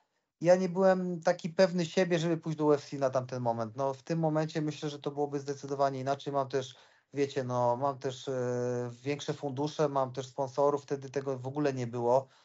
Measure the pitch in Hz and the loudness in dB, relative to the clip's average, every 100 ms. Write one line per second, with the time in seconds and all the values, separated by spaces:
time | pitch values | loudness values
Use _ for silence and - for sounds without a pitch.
0 | _ _ _ - 165 185 190 175 190 185 | _ _ _ -2 4 6 4 4 4 4
1 | 180 175 170 170 175 160 190 180 165 - | 2 -2 0 0 -2 4 4 4 0 2
2 | 180 170 165 165 165 151 151 143 - 143 | 2 2 2 0 -2 0 4 4 2 -2
3 | 135 127 127 127 123 117 113 113 139 135 | 0 0 -2 -4 -2 0 -2 -2 -4 -4
4 | - 165 160 156 156 160 151 143 151 143 | -4 0 2 2 0 -2 -2 -4 -6 -6
5 | 147 143 143 139 135 139 139 139 139 135 | -6 -2 -2 -2 -6 -8 -6 0 0 0
6 | 131 139 - 139 127 135 127 - - _ | -4 -4 -2 -2 0 -2 -4 -10 -20 _
7 | _ 139 139 139 123 123 120 120 139 131 | _ -2 -2 -2 -2 2 2 2 0 -2
8 | 135 127 - 131 123 123 123 123 123 120 | -6 -6 -6 -2 -2 -2 -2 -2 -4 -8
9 | 131 143 - 151 143 127 151 151 147 139 | -6 -6 -4 -6 -4 -4 -4 0 0 2
10 | 131 127 127 - 135 131 143 143 - 139 | -2 -4 -10 -6 -4 2 2 2 -2 -6
11 | 135 135 139 131 127 143 147 131 117 120 | -4 -6 -4 -6 -6 -2 0 0 -4 0
12 | 120 131 131 _ | 4 4 2 _